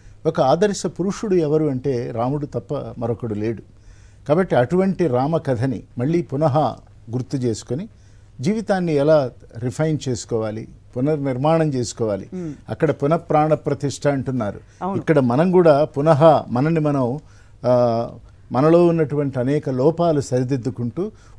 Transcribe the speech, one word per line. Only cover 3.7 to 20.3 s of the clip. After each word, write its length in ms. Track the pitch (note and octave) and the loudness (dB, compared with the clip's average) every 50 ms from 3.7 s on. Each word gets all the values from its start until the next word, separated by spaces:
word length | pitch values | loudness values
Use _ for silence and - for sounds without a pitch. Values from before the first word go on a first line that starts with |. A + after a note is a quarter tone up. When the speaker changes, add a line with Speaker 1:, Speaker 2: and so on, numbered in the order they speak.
| - - - - - - - - - - - - | -20 -20 -20 -20 -20 -20 -20 -20 -20 -10 -2 0
Speaker 1:
కాబట్టి 280 | D3 F3+ F#3+ - E3+ | 0 2 2 2 2
అటువంటి 500 | B2 B2+ - F3 F#3 F#3+ G3 E3+ - F3 | 2 2 2 2 0 0 0 0 0 0
రామకథని 760 | D3 A#2+ B2 C3+ D3 E3+ D#3 - C#3 B2+ G#2 B2+ C3+ A#2 F#2 - - - A#2+ | 0 2 0 0 0 -2 -2 -2 -2 -2 0 -2 -2 -4 -6 -8 -10 -6 -4
మళ్ళీ 240 | B2 D3 E3 F3 | -2 0 0 -2
పునః 360 | - - C3 C#3 D#3+ D3+ B2 D#3 D3 A2+ - - - - - - - A#2 | -2 -4 -4 0 0 2 2 2 0 0 -2 -6 -16 -20 -20 -20 -14 -8
గుర్తు 240 | A2+ B2+ B2 - - | -6 -6 -6 -4 -4
చేసుకొని 520 | C3+ B2 A#2+ G#2+ - - - A#2+ D3+ G#3 A#3 - - - - - - - - - - | -2 -2 -2 -4 -4 -6 -8 -8 -8 -8 -12 -16 -20 -20 -20 -20 -20 -20 -20 -10 -4
జీవితాన్ని 540 | B2 E3+ G#3+ A3+ G3 - G3+ F#3 F3+ E3+ D3+ | -2 -2 -2 -2 -2 -2 -2 -2 0 0 0
ఎలా 360 | C#3 C#3 D3+ D#3+ D3+ C3+ A#2+ - - - - - A#2 | 2 4 4 4 4 2 0 -6 -12 -20 -18 -12 -8
రిఫైన్ 400 | B2 B2+ - - D#3 D#3+ D#3 C#3 - C3 | -8 -6 -2 -2 -2 0 -2 -2 -2 -4
చేసుకోవాలి, 600 | B2 - - - A#2+ A2+ A2 G#2+ G#2+ A2 A#2+ - - - - - - | -6 -6 -6 -4 -4 -4 -2 -4 -6 -8 -10 -14 -18 -20 -20 -12 -6
పునర్నిర్మాణం 720 | B2 C3 D3+ D#3+ C#3+ C#3 C#3 B2+ B2 C#3 D#3 E3 E3 D#3+ D#3 | -2 -2 0 0 -2 -2 -4 -4 0 0 2 2 2 2 0
చేసుకోవాలి. 600 | C3+ B2+ A#2+ - - - A#2 A2 G2+ F#2+ G2 - - | 0 -2 -4 -4 -4 -4 -2 -2 -2 -4 -6 -10 -12
Speaker 2:
మ్మ్. 200 | F#3 F3 D#3 C3+ - - - | -10 -10 -10 -12 -12 -12 -10
Speaker 1:
అక్కడ 220 | A2+ - E3 D3+ | -4 -2 0 -2
పునఃప్రాణ 640 | C3+ - D3 C#3+ E3 E3 - - D3+ D3+ D3+ D#3 D3+ | 0 0 0 0 0 0 -2 0 0 2 2 2 0
ప్రతిష్ఠ 540 | - - D3+ C#3+ - C#3+ C3+ - - - D3 | 0 0 -4 -4 -4 -4 -6 -6 -2 -2 -2
అంటున్నారు. 520 | C#3+ C3+ B2 C#3 B2+ B2+ G#2+ G2+ F#2+ - - - - - | -2 -2 -4 -4 -4 -4 -4 -6 -8 -12 -16 -20 -14 -8
Speaker 2:
అవును. 160 | F3+ F#3 G3 F3 | -8 -6 -6 -4
Speaker 1:
ఇక్కడ 200 | C3+ - D#3 D3 | 0 2 2 2
మనం 320 | C3 A#2+ A#2+ C#3 F3 F#3+ | 4 2 2 2 2 4
కూడా 340 | F3 F#3 F3 D#3+ C#3+ C#3 D3+ | 4 6 6 6 6 6 4
పునః 400 | - - C3+ C#3+ D#3+ D#3+ C3 D#3+ D#3+ D3 - - - | 0 0 0 2 4 4 6 8 6 6 6 2 -2
మనల్ని 320 | A2 A#2+ C#3+ D#3+ E3+ D#3+ | -2 0 0 2 0 0
మనం, 380 | D3+ D3 C#3+ C#3 C3 A#2 B2+ D#3 - - - - - - - - - | 0 0 0 0 0 -2 -4 -6 -10 -16 -20 -20 -20 -20 -12 -4 0
ఆ, 440 | B2 B2 B2 A#2+ A#2+ A2+ A#2 A#2+ C3+ - - - - - - - - | 2 4 4 4 2 2 0 -4 -6 -10 -18 -20 -20 -20 -20 -12 -4
మనలో 340 | B2+ B2 C#3+ D#3+ E3 F3 F3 | 0 2 4 6 6 6 6
ఉన్నటువంటి 520 | E3+ E3+ E3 D#3 B2+ D3 C#3+ C#3+ C#3 B2+ C3 | 6 4 2 0 0 -2 -2 -2 -2 -2 -2
అనేక 320 | A#2+ C3 D3 D3+ - C#3+ | 0 0 0 -2 -2 -2
లోపాలు 500 | C3 B2+ B2+ D#3+ D#3+ E3+ E3+ E3+ D#3 C#3+ | -2 2 2 2 2 2 2 2 2 0
సరిదిద్దుకుంటూ 920 | B2+ - | 0 -2